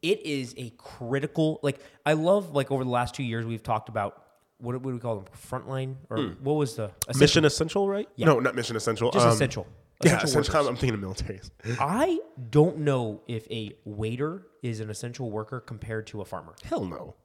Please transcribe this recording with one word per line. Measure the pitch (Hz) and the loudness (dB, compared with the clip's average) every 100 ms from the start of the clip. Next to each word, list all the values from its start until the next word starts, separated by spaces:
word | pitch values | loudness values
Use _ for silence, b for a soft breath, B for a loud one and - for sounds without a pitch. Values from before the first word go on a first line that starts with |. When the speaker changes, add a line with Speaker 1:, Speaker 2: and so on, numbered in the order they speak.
Speaker 1:
it | 160 208 - | 0 -2 0
is | 143 127 - | -4 -4 -10
a | 123 - | -14 -14
critical, | - - 120 139 147 - 156 156 | -20 -12 -4 -2 -2 2 2 2
like, | 143 139 B B | -2 -4 B B
I | - | 2
love, | 156 160 202 180 | 2 4 4 2
like, | 143 135 | -2 0
over | 135 | 0
the | 127 | 0
last | 123 120 | 0 0
two | - | -4
years, | 127 113 113 | -4 -2 -4
we've | 117 | -6
talked | - 110 - | -2 -2 -2
about, | 107 101 - _ _ _ _ | -4 -4 -6 _ _ _ _
what, | 120 | -6
what | 123 131 | -6 -4
do | |
we | 123 | -6
call | 123 110 | -4 -4
them? | 92 | -6
Frontline? | - - 127 - 131 131 135 - | -20 -10 -10 -6 -6 -6 -8 -8
Or | - | -4
Speaker 2:
Hmm. | 123 - | -4 -4
Speaker 1:
what | 135 | -2
was | 151 143 - | 0 0 -2
the? | 104 - - | -8 -8 -6
Speaker 2:
Mission | 131 143 170 | 4 6 8
Speaker 1:
Essential. | 156 | 4
Speaker 2:
essential, | - 160 196 196 | 4 0 0 0
right? | 196 - - | -2 -8 0
Speaker 1:
Yeah. | 131 | 4
Speaker 2:
No, | 131 | 4
not | 127 | 4
mission | 123 113 113 | 0 -4 -2
essential. | 110 110 117 | -2 0 2
Speaker 1:
Just | - 120 | 6 6
Speaker 2:
Um, | |
Speaker 1:
essential. | 113 123 - - - _ _ | 6 2 -2 -10 -14 _ _
Speaker 2:
Yeah, | 170 170 | 4 6
Speaker 1:
Essential | 156 135 | 4 2
Speaker 2:
essential. | 143 | 4
Speaker 1:
workers. | 160 143 | 2 2
Speaker 2:
I'm, | |
I'm | 123 | 2
thinking | 135 | 0
of | 107 | 0
military. | 98 95 - 95 - - | -4 -6 -8 -8 -12 -14
<laughs> | 113 123 | -8 -2
Speaker 1:
I | 139 208 330 330 - - 120 | 0 2 2 0 -4 -14 0
don't | 151 160 156 | 6 6 4
know | 151 135 117 107 - | 0 0 -2 -6 -8
if | 117 - | -8 -6
a | 113 107 - | -8 -8 -12
waiter | - 104 110 120 147 185 185 _ | -14 -6 -4 -2 -4 -6 -14 _
is | 123 110 | -6 -6
an | 110 | -6
essential | 107 120 120 123 | -8 -10 -8 -6
worker | 107 107 127 | -6 -8 -10
compared | - 110 107 110 110 | -12 -12 -6 -6 -6
to | 107 | -10
a | |
farmer. | 95 90 78 - | -10 -10 -12 -16
Speaker 2:
Hell | - - | -8 -6
no. | 95 67 - - | -6 -8 -14 -18